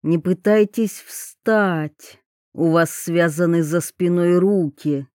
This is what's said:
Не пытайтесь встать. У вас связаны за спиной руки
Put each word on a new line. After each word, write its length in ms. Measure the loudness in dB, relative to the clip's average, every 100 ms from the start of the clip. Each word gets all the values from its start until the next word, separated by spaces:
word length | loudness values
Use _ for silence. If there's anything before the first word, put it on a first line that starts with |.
Не 160 | 0 -2
пытайтесь 800 | -2 -2 2 2 2 0 -4 -6 -18
встать. 1120 | -16 -16 -8 0 0 2 -2 -6 _ -20 -20 _ _ _
У 180 | -2 0
вас 200 | 2 0
связаны 720 | -4 -4 0 0 0 0 2
за 180 | 0 -2
спиной 560 | -4 _ -2 2 2 2
руки 680 | 2 0 -2 -4 -4 -4 -6